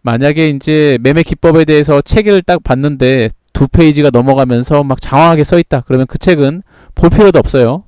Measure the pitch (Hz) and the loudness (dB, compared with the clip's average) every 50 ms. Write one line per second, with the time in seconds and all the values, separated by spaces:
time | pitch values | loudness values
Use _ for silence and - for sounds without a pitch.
0 | _ 120 117 120 135 147 147 156 160 156 143 135 - 151 156 151 151 147 135 120 | _ -4 -4 -2 -2 -2 0 0 -2 -2 -2 -4 -4 -2 0 2 2 2 0 0
1 | 117 135 147 165 160 - 165 - - 165 156 165 160 156 151 147 147 143 147 143 | 0 0 0 0 0 -2 -4 -2 0 2 2 2 2 2 2 0 2 2 0 0
2 | 143 - - 220 208 208 202 190 175 - 180 165 - - 127 127 139 147 147 131 | 0 0 -2 -2 0 0 0 0 0 -2 -4 -2 -2 -4 -4 -2 -2 -4 -2 -2
3 | 131 127 135 131 113 110 - _ _ _ _ - 135 135 - - 165 156 147 147 | 0 0 0 0 -2 -4 -6 _ _ _ _ -4 -2 0 2 2 2 2 2 2
4 | 143 143 120 120 123 139 135 135 131 127 123 117 127 - 151 143 143 135 131 - | 0 2 2 2 0 2 0 0 0 0 -2 -4 -2 -2 -2 -2 -2 -2 -6 -8
5 | - - 131 139 160 170 165 151 147 - 180 175 165 _ - 131 123 _ 131 127 | -6 -2 0 2 2 2 2 0 0 0 0 -2 0 _ -4 -6 -4 _ -2 -2
6 | 131 - - - - 190 180 151 139 135 156 180 - _ _ _ _ _ - - | -2 -4 -6 -4 0 0 0 2 0 -2 -4 -8 -14 _ _ _ _ _ -4 0
7 | - 170 - - 214 196 175 147 117 - - 135 120 113 135 180 - | 0 2 4 4 4 4 4 2 0 2 0 0 0 0 -2 -6 -10